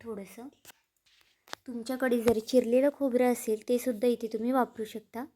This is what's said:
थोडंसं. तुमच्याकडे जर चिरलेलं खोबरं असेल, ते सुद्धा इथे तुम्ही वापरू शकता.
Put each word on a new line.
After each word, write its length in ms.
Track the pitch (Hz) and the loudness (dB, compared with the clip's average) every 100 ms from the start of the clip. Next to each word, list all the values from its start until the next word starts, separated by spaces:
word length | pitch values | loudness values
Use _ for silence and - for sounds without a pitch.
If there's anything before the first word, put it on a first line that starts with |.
थोडंसं. 460 | 226 202 190 - 262 _ - - _ _ _ _ _ _ - - - | -14 -12 -12 -16 -20 _ -20 -20 _ _ _ _ _ _ -18 -18 -12
तुमच्याकडे 520 | 233 226 254 262 240 | -12 -8 -2 0 2
जर 180 | 226 220 | 2 2
चिरलेलं 500 | 220 254 226 247 285 | 4 2 4 4 4
खोबरं 380 | - 277 247 247 | 2 0 2 2
असेल, 360 | 240 - 220 - | 2 -2 -4 0
ते 80 | 247 | 0
सुद्धा 300 | 262 208 247 | 0 0 0
इथे 200 | 233 226 | 0 -2
तुम्ही 180 | 220 233 | -4 0
वापरू 340 | 262 233 - 220 | 0 0 -4 -10
शकता. 380 | 220 _ 226 285 | -10 _ -14 -14